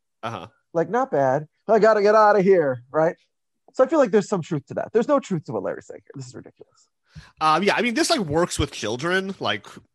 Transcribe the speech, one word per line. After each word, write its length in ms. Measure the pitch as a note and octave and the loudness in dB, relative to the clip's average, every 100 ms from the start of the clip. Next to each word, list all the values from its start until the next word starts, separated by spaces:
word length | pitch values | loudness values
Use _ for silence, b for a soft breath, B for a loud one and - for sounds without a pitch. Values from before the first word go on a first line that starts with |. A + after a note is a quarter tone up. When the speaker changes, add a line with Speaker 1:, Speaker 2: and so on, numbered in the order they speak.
| _ _ | _ _
Speaker 1:
Uh-huh. 240 | A2+ A2 E2+ _ _ | -12 -10 -14 _ _
Speaker 2:
Like, 160 | E3 E3 | -4 -2
"Not 220 | A3+ C4 | -2 -2
bad. 360 | D3 C3+ C3+ D3+ _ - | 0 0 0 -4 _ 0
I 120 | A3 | 2
gotta 220 | A3 G#3+ | 4 4
get 140 | G3+ G#3+ | 4 6
out 200 | G#3 G#3 | 6 4
of 60 | |
here," 400 | F#3+ F#3 D3 B2+ A#2+ | 4 4 2 -4 -4
right? 240 | D#3 D#3+ F#3 _ _ _ _ _ | 0 0 -2 _ _ _ _ _
So 100 | - | 0
I 40 | B3+ | 2
feel 120 | D#4+ | 4
like 120 | B3+ | 4
there's 160 | G3+ - | 2 0
some 120 | F#3+ | -6
truth 240 | D3 D3+ - | -4 -8 -6
to 60 | F#2 | -8
that. 160 | - | -2
There's 140 | A3 A#3+ | -2 0
no 120 | C#4+ | 0
truth 260 | - E3+ - | 0 -8 -6
to 80 | |
what 100 | A2 | -6
Larry's 240 | F#2 D2 - | -6 -8 -14
saying 140 | - | -20
here. 80 | _ - | _ -18
This 120 | B2 | -18
is 80 | A2 | -18
ridiculous. 520 | - _ - _ _ _ B B B _ | -20 _ -20 _ _ _ B B B _
Speaker 1:
Um, 220 | D#3 D#3 | 0 2
yeah, 120 | G3 D3 | 2 0
I 60 | |
mean, 120 | A#3 | -2
this, 160 | A3+ E4+ | -2 0
like, 100 | E4 | 0
works 360 | E3 D#3 F3 - | 0 -2 -2 -2
with 120 | D#3 | -6
children. 600 | - G#2+ A#2+ E3 F#3 F#3+ F#3+ | -4 -6 -4 -2 -2 -4 -6
Like, 260 | A#2 G#2 - - _ | -4 -4 -6 -20 _